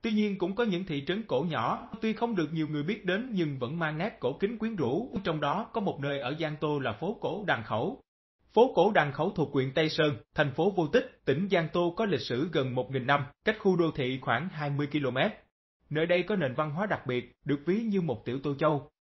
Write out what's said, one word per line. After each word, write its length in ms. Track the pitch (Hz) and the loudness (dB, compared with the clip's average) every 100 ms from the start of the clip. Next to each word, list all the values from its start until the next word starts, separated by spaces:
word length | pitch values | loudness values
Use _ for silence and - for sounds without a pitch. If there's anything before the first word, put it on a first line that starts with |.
Tuy 100 | 233 | 0
nhiên 260 | 214 208 196 | 2 2 0
cũng 160 | 175 | -2
có 100 | 196 | 0
những 200 | 233 175 | 0 0
thị 200 | 190 143 139 | -2 -4 -2
trấn 160 | 190 220 | -4 0
cổ 200 | 131 170 | -2 0
nhỏ, 400 | 139 117 202 - - | 0 -2 -2 -6 -4
tuy 100 | 220 | -2
không 240 | 214 233 214 | 0 0 0
được 160 | 151 | 0
nhiều 160 | 160 151 | -2 -2
người 140 | 151 | -2
biết 220 | 151 214 | -2 -2
đến 260 | 185 190 262 | -2 -2 -2
nhưng 260 | 202 160 135 | -2 -2 -2
vẫn 200 | - 165 | -6 -4
mang 200 | 160 151 | -4 -2
nét 180 | 196 - | -4 -2
cổ 120 | 123 139 | -4 -2
kính 180 | 196 233 | -4 -2
quyến 180 | 220 214 | -6 -2
rũ, 420 | 123 147 262 202 | 0 0 -2 -4
trong 160 | 180 156 | -4 -2
đó 300 | 143 139 143 | 0 -2 -2
có 80 | 226 | -4
một 200 | 190 143 | -2 -2
nơi 200 | 139 139 | -4 -4
ở 140 | 120 151 | -4 -4
Giang 160 | 156 147 | -4 -2
Tô 180 | 151 147 | -2 0
là 140 | 127 | -2
phố 260 | 110 165 233 | -2 -4 -4
cổ 240 | - 175 190 | -4 -4 -2
Đàn 160 | 135 | -2
Khẩu. 380 | 110 110 151 269 _ _ _ _ _ | 0 -2 -2 -6 _ _ _ _ _
Phố 200 | - 262 | 6 6
cổ 180 | - 185 | 8 6
Đàn 200 | 196 147 | 6 2
Khẩu 180 | 135 165 | 0 -2
thuộc 220 | - 139 | 0 0
huyện 200 | 139 131 | 2 2
Tây 140 | 151 156 | 2 2
Sơn, 280 | - 151 117 - | 2 0 0 -8
thành 160 | - 147 | 0 0
phố 200 | 123 180 | 2 2
Vô 160 | 190 151 | 2 2
Tích, 340 | 240 269 - | 2 0 -6
tỉnh 240 | - 139 196 | -2 0 2
Giang 180 | 180 160 | 2 2
Tô 220 | 175 175 165 | 0 0 0
có 80 | |
lịch 160 | 220 143 | 0 0
sử 280 | - 127 170 | -2 -2 0
gần 220 | 160 131 | 0 0
một 160 | 123 123 | -2 -2
nghìn 160 | 131 123 | -4 2
năm, 180 | 143 135 _ | 0 0 _
cách 120 | - 214 | -4 2
khu 180 | 202 175 | 2 4
đô 140 | 165 | 2
thị 280 | 151 127 131 | 2 -2 -2
khoảng 280 | 135 117 180 | 0 -2 -2
hai 220 | 156 147 | -4 -4
mươi 180 | 143 147 | -2 0
ki-lô-mét. 400 | 151 135 123 185 - _ _ _ _ _ | 0 -2 0 -2 -2 _ _ _ _ _
Nơi 160 | 143 170 | -2 2
đây 160 | 175 | 2
có 140 | 175 208 | 2 0
nền 180 | 143 | 0
văn 160 | 120 156 | -2 -4
hóa 160 | 147 208 | -2 -2
đặc 200 | 160 127 | -2 -2
biệt, 260 | 123 120 _ | -4 -4 _
được 160 | 143 139 156 | -4 -2 0
ví 140 | 202 | 0
như 200 | 233 196 | 2 0
một 240 | 170 110 | 0 -4
tiểu 140 | 120 131 | -4 -4
Tô 120 | 147 139 | -2 2
Châu. 320 | 156 147 - _ | 2 2 -4 _